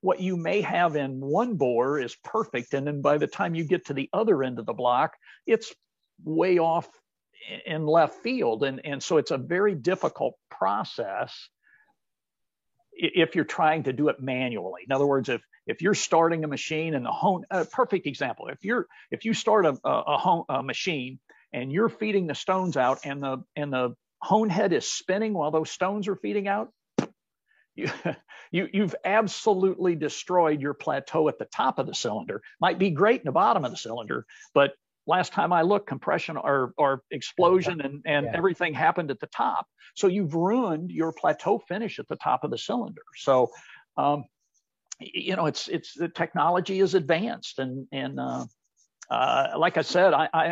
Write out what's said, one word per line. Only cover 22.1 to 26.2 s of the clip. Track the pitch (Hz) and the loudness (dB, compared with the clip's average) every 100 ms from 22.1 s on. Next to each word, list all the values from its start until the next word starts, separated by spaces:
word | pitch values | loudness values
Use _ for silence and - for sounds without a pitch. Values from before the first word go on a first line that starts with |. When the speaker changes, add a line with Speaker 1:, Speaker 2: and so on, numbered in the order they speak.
| 196 170 | 0 0
Speaker 1:
the | 135 | -4
stones | - 190 185 147 | -2 0 0 2
out | 127 131 147 | 2 0 -4
and | 139 | -6
the, | 139 131 - - | -6 -6 -8 -8
and | 147 | -4
the | 131 123 120 _ - | -2 -2 -4 _ -8
hone | - 214 220 | 0 2 2
head | 175 196 | 2 2
is | 151 - | 2 0
spinning | - - 190 220 | -6 -2 -2 0
while | 190 151 | -2 0
those | 160 156 | 0 -2
stones | - 180 208 196 | -4 -4 -2 -4
are | |
feeding | 190 | -4